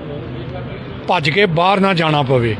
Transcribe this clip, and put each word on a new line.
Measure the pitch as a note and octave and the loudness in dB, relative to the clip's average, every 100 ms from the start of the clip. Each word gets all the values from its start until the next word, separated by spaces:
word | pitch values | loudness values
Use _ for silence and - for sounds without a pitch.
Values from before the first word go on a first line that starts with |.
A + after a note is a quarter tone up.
| - - - - - - - - - - - | -12 -10 -10 -10 -10 -10 -10 -12 -12 -12 -2
ਭੱਜ | F3+ D#3 | 0 2
ਕੇ | F#3 G3+ | 2 2
ਬਾਹਰ | D#3+ F3+ G3+ | 4 2 4
ਨਾ | G3 | 2
ਜਾਣਾ | F3 D#3+ D3+ | 2 2 2
ਪਵੇ | C3 C3 A#2 | 2 2 2